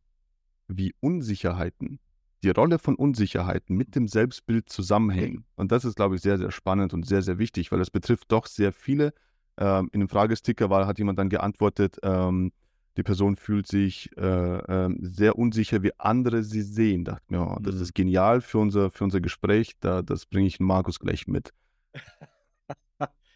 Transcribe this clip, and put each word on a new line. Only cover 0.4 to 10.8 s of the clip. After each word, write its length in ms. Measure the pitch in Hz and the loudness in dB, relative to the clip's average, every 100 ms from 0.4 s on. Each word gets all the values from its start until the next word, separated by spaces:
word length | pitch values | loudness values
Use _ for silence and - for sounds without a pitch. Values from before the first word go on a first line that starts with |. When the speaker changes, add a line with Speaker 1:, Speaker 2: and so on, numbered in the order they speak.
| _ _ - | _ _ -12
Speaker 1:
wie 260 | 92 95 - | -4 -4 -2
Unsicherheiten, 1000 | 139 175 117 98 90 87 87 - - 143 _ _ _ _ | -2 -2 -4 -4 -2 -2 -4 -6 -12 -12 _ _ _ _
die 60 | 190 | 0
Rolle 300 | - 151 165 | 4 4 4
von 160 | - - | 0 0
Unsicherheiten 800 | 143 120 101 - 90 90 - 95 | 2 2 0 0 -2 -2 -2 -2
mit 200 | 131 143 | -2 -2
dem 120 | 113 | 0
Selbstbild 640 | 107 123 - - 113 - | 2 0 -2 -2 -2 -2
zusammenhängen. 760 | - 92 104 110 92 - - - - | -8 0 2 2 0 -2 -6 -14 -6
Und 160 | 92 | 0
das 120 | 117 | 0
ist, 120 | 123 104 | 0 0
glaub 180 | 101 | 0
ich, 80 | 92 | 2
sehr, 160 | 98 101 | 0 0
sehr 140 | 92 | -2
spannend 420 | - - 95 95 | -6 -2 0 0
und 120 | 87 85 | -2 0
sehr, 160 | 98 | 0
sehr 160 | 92 90 | 0 -2
wichtig, 340 | 113 - 85 | -2 -4 -2
weil 80 | 92 | -2
das 120 | 92 | 0
betrifft 400 | 98 - 120 - | -2 0 -2 2
doch 140 | 110 - | 0 0
sehr 260 | - 101 | -2 -2
viele. 420 | - - 143 147 - _ _ _ - | -2 -4 0 0 -2 _ _ _ -4
Ähm, 320 | 101 98 92 | 0 2 0
in 80 | 104 | -2
dem 100 | 98 | 0
Fragesticker 600 | 104 110 113 - 117 104 | 2 2 0 -2 0 2
war, 180 | 95 | 2